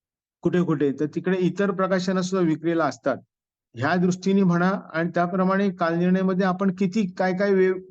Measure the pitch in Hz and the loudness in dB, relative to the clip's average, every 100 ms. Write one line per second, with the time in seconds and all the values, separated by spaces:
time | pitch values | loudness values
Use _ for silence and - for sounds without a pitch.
0 | _ _ _ _ 170 175 160 151 143 127 | _ _ _ _ -2 0 0 0 0 0
1 | 151 165 180 185 180 - 202 180 185 185 | -4 -4 -2 0 0 0 -2 0 0 0
2 | 185 185 185 190 165 151 160 165 147 - | 0 -2 -2 0 0 0 -2 0 -2 -2
3 | 139 113 - _ _ _ _ 113 143 180 | -4 -4 -8 _ _ _ _ -4 0 2
4 | 180 180 190 196 185 170 185 190 - 160 | 0 0 0 2 4 2 0 -2 -4 -4
5 | 170 170 175 190 185 190 202 185 165 170 | -2 -2 -2 0 0 0 0 0 -2 0
6 | 180 185 190 185 190 180 196 185 196 220 | 2 2 2 0 0 0 -2 0 -2 -2
7 | 180 - 185 185 202 190 185 185 - | -2 -2 -2 0 2 4 2 0 -2